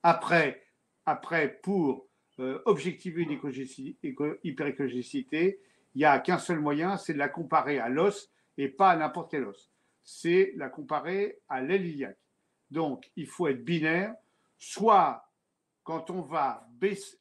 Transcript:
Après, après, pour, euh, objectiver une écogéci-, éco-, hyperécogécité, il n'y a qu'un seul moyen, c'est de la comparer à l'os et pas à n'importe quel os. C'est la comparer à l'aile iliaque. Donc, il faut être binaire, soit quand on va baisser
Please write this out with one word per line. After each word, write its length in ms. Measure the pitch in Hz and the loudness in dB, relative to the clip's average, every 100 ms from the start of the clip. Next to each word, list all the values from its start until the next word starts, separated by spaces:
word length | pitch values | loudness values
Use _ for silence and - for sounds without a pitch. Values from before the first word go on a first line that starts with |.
Après, 600 | 170 170 - 170 147 127 _ _ _ _ - | 6 4 4 2 2 -2 _ _ _ _ -4
après, 520 | 151 - 165 143 - | -4 -2 0 0 -2
pour, 440 | - 196 151 135 - _ _ - | -2 0 0 -2 -8 _ _ -8
euh, 180 | 131 131 - | -6 -2 0
objectiver 560 | 170 175 165 185 165 | 2 0 -6 -8 -4
une 80 | 160 | -4
écogéci-, 680 | 143 147 127 131 - 135 - | -4 -6 -8 -10 -12 -14 -10
éco-, 340 | 151 127 147 147 | -10 -4 -4 -4
hyperécogécité, 1160 | 175 131 147 131 139 123 120 143 131 156 180 190 _ _ _ | -8 -6 -6 -4 -4 -4 -6 -8 -6 0 0 0 _ _ _
il 40 | 131 | 2
n'y 60 | |
a 140 | 151 135 | 6 6
qu'un 180 | - 175 | 4 0
seul 240 | - 170 | 0 -2
moyen, 380 | 147 147 175 190 | 0 0 -2 -4
c'est 160 | - | -4
de 40 | 147 | -4
la 120 | 143 | -4
comparer 480 | 170 165 160 139 143 | -4 0 0 2 -2
à 100 | 117 | 0
l'os 420 | 135 196 202 - _ _ - | 2 2 0 -12 _ _ -4
et 100 | 139 | -4
pas 220 | - 190 | 4 4
à 60 | 170 | 6
n'importe 340 | 156 170 - | 2 -4 -6
quel 140 | 151 | -4
os. 260 | 113 98 _ _ _ _ | -6 -8 _ _ _ _
C'est 480 | - - 170 180 190 - | -20 -6 2 4 4 0
la 120 | 135 | -10
comparer 680 | - 147 151 151 190 208 - _ | -10 -4 -4 -2 -2 -2 -4 _
à 140 | 131 | -6
l'aile 240 | 131 196 175 | 0 0 0
iliaque. 320 | 147 117 - _ _ _ _ _ | -6 -8 -10 _ _ _ _ _
Donc, 400 | 143 160 127 - - | -2 -2 -4 -10 -12
il 100 | 151 | -12
faut 200 | - 170 | -4 -2
être 180 | 127 | -2
binaire, 500 | 117 170 156 165 202 233 _ _ _ _ | -2 0 2 0 -2 -8 _ _ _ _
soit 720 | - - 220 202 156 117 _ _ _ _ _ _ | -16 0 6 8 6 0 _ _ _ _ _ _
quand 260 | - 160 160 | -8 -8 -6
on 100 | 185 | -8
va 460 | 143 160 135 117 - 120 | -4 -2 -2 -2 -12 -2
baisser 380 | 196 190 - - | -2 -2 -12 -20